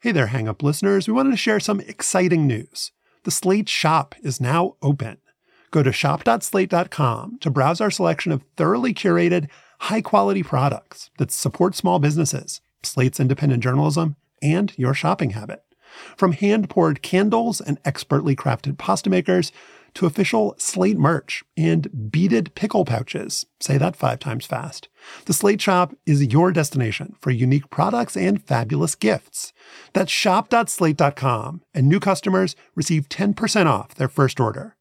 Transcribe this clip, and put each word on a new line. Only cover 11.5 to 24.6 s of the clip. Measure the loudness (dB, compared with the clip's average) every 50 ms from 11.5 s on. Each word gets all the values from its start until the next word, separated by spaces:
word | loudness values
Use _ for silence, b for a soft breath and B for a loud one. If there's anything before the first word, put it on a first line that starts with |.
| 0 2 0 0 0
small | 0 0 0 2 4
businesses, | 2 2 2 2 0 -2 -2 -6 -8 -10 -16 -16 _ _ _ _ -12
Slate's | -8 -2 0 0 0 2 0
independent | 0 0 0 2 2 0 2 2 0
journalism, | 0 0 2 0 0 0 0 0 -2 -2 _ _ _ _ _ -2
and | 0 0 2 0 -2 -2
your | -2 0 0 0
shopping | 0 0 -2 0 0 -2 -4
habit. | -4 -6 -10 -12 -14 -16 _ _ B B B B B B B B B
From | B 0 0 0
hand-poured | 2 0 2 2 2 0 -2 0 2 2 2 2 -2 -4
candles | -2 0 2 2 2 2 0 0 0 -4 -6
and | -4 -6 -6 -4 _
expertly | -6 -4 -4 -4 _ 0 0 2 0 -2
crafted | 0 0 -2 -2 -2 -4 -8 -8
pasta | -6 -2 -2 -2 0 2 0
makers | 2 2 2 2 2 2 2 -2 B B B B B B B B B
to | -2 -2
official | 0 2 0 0 2 2 0 0 0 -2
Slate | _ -8 -6 -2 0 2 2 2
merch | 4 2 2 2 0 -4 -8 -12 -12 -12 _ _
and | -2 0 2 2 2 0 -2 -6 -8 -8 -2
beaded | 0 0 2 2 2 0 -2 -2 _
pickle | -6 -6 -2 0 0 0
pouches. | 0 -2 -4 -4 -6 -8 -10 -8 -8 -8 -8 -10 _ _ _
Say | -4 0 2
that | 2 2 0 -2
five | 0 -2 -2 -2 -2
times | -6 -8 -8 -8 -6
fast. | -8 -8 -8